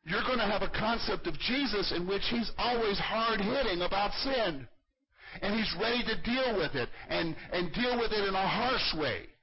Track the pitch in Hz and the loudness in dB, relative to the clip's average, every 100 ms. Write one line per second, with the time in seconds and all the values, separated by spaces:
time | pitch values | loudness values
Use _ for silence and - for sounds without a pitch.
0 | 156 202 - 247 202 202 185 - 220 233 | -4 -2 0 2 2 2 0 0 0 0
1 | - 190 175 151 - 254 269 202 180 165 | 0 -2 -2 -2 0 0 0 0 0 0
2 | 175 196 - 233 220 - 226 240 220 190 | 0 0 2 0 0 -2 0 2 2 0
3 | 156 214 226 214 196 269 233 175 180 190 | 0 2 2 2 0 2 2 0 0 2
4 | 202 - 269 262 202 143 120 - _ _ | 0 0 0 2 0 -2 -10 -18 _ _
5 | _ _ - - 196 220 214 170 220 240 | _ _ -16 -6 -2 0 0 0 0 0
6 | 214 208 196 254 254 208 147 127 117 - | 0 -2 0 2 2 2 0 -2 -4 -6
7 | - 175 165 147 - 180 175 147 247 240 | -4 -2 -2 -4 -4 -2 -2 0 0 2
8 | 220 214 202 190 190 165 240 233 - 160 | 0 0 2 2 2 2 2 2 0 0
9 | 143 92 - - | -2 -2 -8 -20